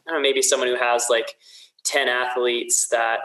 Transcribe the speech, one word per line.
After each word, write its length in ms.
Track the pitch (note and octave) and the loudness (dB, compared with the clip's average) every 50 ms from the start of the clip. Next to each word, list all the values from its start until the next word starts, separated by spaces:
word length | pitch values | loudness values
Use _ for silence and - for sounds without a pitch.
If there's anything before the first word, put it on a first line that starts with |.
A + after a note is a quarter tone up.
| - | -10
I 60 | - | -6
don't 60 | E3 D3+ | -4 0
know, 20 | |
maybe 200 | C#3 C3+ C3 C3+ | 0 2 2 2
someone 260 | C3 - C#3 B2+ B2+ B2+ | 2 2 2 2 2 0
who 80 | B2 | 0
has, 300 | B2 B2 A#2+ A#2+ A#2+ A#2 - | 0 2 2 2 2 2 2
like, 260 | A#2+ A2+ - - - _ _ - - - - - _ _ - | 0 0 0 -4 -10 _ _ -20 -20 -20 -20 -20 _ _ -6
ten 240 | - - C#3+ C3+ B2+ | -2 0 0 0 0
athletes 800 | B2 B2 B2+ B2+ B2+ B2+ B2 B2 A#2+ A#2+ A#2 - - - - - | 0 0 -2 -2 -2 0 0 0 0 -2 -2 -2 -2 -2 0 0
that 300 | B2 A#2 A#2 A2+ A2+ A2 | 0 0 0 0 -2 -2